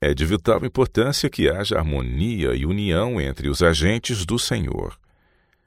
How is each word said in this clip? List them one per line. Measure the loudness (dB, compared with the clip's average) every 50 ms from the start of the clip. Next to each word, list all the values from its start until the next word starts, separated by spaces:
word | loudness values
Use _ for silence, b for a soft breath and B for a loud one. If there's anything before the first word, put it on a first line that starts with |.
é | 0 0 0
de | 2 0
vital | 0 0 0 2 2 2 2 2
importância | -2 0 0 0 0 2 2 2 2 0 0 -2 -2
que | 0 2 2 2
haja | 2 0 -2 -2 0 0
harmonia | 0 0 -2 -2 -4 -2 -2 -2 -2 0 0 -2 0 0 0
e | 0 -2
união | -2 -2 -2 0 0 0 0 0 0 -2 -2
entre | -2 -4 -4 -4 -4 -2
os | 0 4 4
agentes | 4 4 4 4 2 2 0 -2 -4 -4 -4 -2
do | -2 -2 -2
Senhor. | -2 -2 -2 -2 -2 -2 -4 -4 -6 -8 -10 -14 _ _ _ _ _ _ _ _ _ _ _ _ _